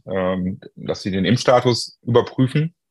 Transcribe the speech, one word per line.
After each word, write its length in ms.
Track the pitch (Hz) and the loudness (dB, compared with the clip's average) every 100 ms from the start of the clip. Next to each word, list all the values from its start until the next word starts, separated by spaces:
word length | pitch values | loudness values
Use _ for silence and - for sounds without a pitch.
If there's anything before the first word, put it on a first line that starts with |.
| - | -8
ähm, 540 | 95 92 95 90 98 - | -4 -2 -2 -4 -6 -14
dass 280 | - - - | -12 -8 -6
sie 100 | 107 | -4
den 120 | 95 | -2
Impfstatus 760 | 92 123 - 123 127 117 - _ | 2 2 4 4 4 0 -4 _
überprüfen, 720 | - 120 107 - 131 151 160 - _ | 0 0 0 0 0 0 -4 -6 _